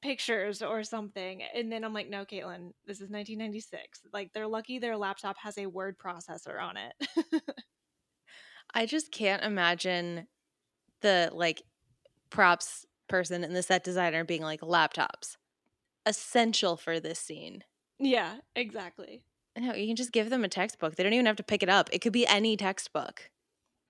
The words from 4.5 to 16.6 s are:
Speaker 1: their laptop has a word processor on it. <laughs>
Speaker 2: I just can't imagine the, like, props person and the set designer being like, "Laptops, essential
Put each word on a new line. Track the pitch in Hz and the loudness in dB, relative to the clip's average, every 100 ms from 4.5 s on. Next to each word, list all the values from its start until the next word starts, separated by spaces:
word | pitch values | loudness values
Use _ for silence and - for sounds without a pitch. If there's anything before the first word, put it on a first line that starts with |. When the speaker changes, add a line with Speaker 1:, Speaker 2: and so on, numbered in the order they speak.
| 220 220 254 | -4 -6 -4
Speaker 1:
their | 240 220 | -4 -2
laptop | 196 196 208 196 | -4 -4 -6 -8
has | 214 208 | -8 -8
a | 196 | -8
word | 180 190 190 | -6 -8 -8
processor | 190 175 175 165 - - | -10 -10 -10 -14 -10 -8
on | 180 196 | -6 -8
it. | 196 - | -12 -8
<laughs> | 277 - 320 320 - - - _ _ _ _ _ _ - - - - | -4 -2 0 -2 -2 -10 -18 _ _ _ _ _ _ -20 -20 -20 -6
Speaker 2:
I | - 226 | -2 0
just | 302 302 | -2 -4
can't | - 208 196 | 0 2 2
imagine | 214 202 170 175 185 175 175 170 165 _ _ _ _ _ _ _ | 0 2 2 2 0 0 -2 -6 -12 _ _ _ _ _ _ _
the, | 208 185 170 | 4 6 4
like, | - 170 160 - _ _ _ _ _ _ | 2 0 0 -8 _ _ _ _ _ _
props | - 185 175 - - - _ - | 6 8 8 2 -12 -18 _ -2
person | 185 165 175 | 0 0 -2
and | 170 180 | -2 -2
the | |
set | 180 185 | 2 2
designer | 175 180 175 160 165 | 2 0 2 0 0
being | 170 | -2
like, | 156 156 | -2 -6
"Laptops, | 160 170 156 - 139 - - - _ _ _ _ _ _ - | 2 4 4 4 -2 -2 -14 -16 _ _ _ _ _ _ -2
essential | 208 - 247 226 214 | -2 0 2 4 4